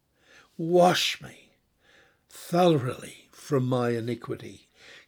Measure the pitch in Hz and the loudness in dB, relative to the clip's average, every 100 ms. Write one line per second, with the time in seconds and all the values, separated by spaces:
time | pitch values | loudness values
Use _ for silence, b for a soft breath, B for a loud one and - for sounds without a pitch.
0 | _ b b b b - 165 175 175 143 | _ b b b b -10 2 4 6 4
1 | - - - - _ _ _ _ b b | -2 -6 -14 -20 _ _ _ _ b b
2 | b b b - - 175 175 147 123 - | b b b -20 -4 2 4 4 0 -8
3 | - - _ - - 139 127 127 120 117 | -14 -20 _ -20 -2 -2 0 0 0 -2
4 | 117 117 - 117 - - _ B B B | -4 -8 -8 -12 -12 -20 _ B B B